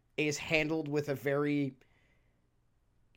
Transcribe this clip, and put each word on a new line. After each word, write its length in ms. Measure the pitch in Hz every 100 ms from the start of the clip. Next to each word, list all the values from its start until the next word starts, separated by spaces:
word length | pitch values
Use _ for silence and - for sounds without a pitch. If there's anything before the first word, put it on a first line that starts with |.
| _ -
is 220 | 151 147
handled 500 | - 165 151 160 147
with 220 | 147 147
a 60 | 135
very 580 | 143 139 147 143 139 - _ _ _ _ _ _ _ _ _ _ _ _ _